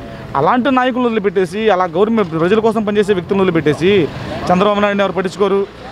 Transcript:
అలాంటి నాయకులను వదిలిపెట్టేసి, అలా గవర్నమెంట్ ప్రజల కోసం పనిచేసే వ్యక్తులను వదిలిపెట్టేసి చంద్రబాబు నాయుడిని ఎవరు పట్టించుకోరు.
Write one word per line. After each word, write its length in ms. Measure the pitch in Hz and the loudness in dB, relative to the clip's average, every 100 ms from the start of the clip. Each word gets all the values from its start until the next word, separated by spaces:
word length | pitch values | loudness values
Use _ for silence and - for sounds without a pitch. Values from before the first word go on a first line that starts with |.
| - - - 135 | -14 -14 -6 -2
అలాంటి 360 | 165 247 233 | 2 2 2
నాయకులను 340 | 254 254 247 240 | 0 0 0 0
వదిలిపెట్టేసి, 640 | 220 196 185 180 196 220 | 0 0 0 -2 0 0
అలా 160 | 185 180 | 2 0
గవర్నమెంట్ 460 | 160 220 226 175 | 0 2 2 0
ప్రజల 280 | 160 175 220 | 0 2 2
కోసం 240 | 226 214 | 2 0
పనిచేసే 300 | 208 208 196 | -2 0 0
వ్యక్తులను 300 | 190 160 196 | 0 0 0
వదిలిపెట్టేసి 640 | 190 165 156 139 180 202 139 - - - - | 2 2 0 2 2 2 2 -4 -10 -8 0
చంద్రబాబు 260 | 180 208 202 | 2 2 2
నాయుడిని 240 | 208 202 | 0 0
ఎవరు 80 | 196 | -2
పట్టించుకోరు. 560 | 180 185 170 196 196 196 - - | -2 -4 -2 0 0 -2 -10 -12